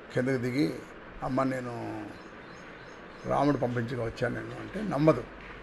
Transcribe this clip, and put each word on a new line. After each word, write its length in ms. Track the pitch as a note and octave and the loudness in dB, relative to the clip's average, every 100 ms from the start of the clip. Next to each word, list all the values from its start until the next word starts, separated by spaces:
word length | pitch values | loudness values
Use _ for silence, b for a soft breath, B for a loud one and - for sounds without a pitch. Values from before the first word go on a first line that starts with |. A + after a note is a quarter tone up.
| - | -4
కిందకి 220 | - B2+ C3+ | 2 4 4
దిగి, 380 | A#2+ B2 D#3+ B2 - - - - | 2 4 2 2 -8 -14 -14 -6
"అమ్మ, 200 | C#3 B2+ | 0 4
నేను 640 | C3+ C3 B2 A#2 A2 G#2+ G#2 - - - - - - - - - - - B2 | 4 2 -2 -4 -4 -6 -8 -10 -14 -14 -14 -14 -14 -14 -14 -14 -14 -10 0
రాముడు 300 | C3 C#3+ C3+ | 4 4 4
పంపించగా 480 | B2 B2 A#2 C3 | 2 2 0 0
వచ్చాను 300 | A#2 A2+ A#2 | -2 0 0
నేను" 120 | A#2 - | 0 -6
అంటే 480 | - - F#3+ G#3+ | -8 -6 -4 -2
నమ్మదు. 300 | C#3 D#3 D3+ - - - - | 6 8 6 2 -10 -14 -14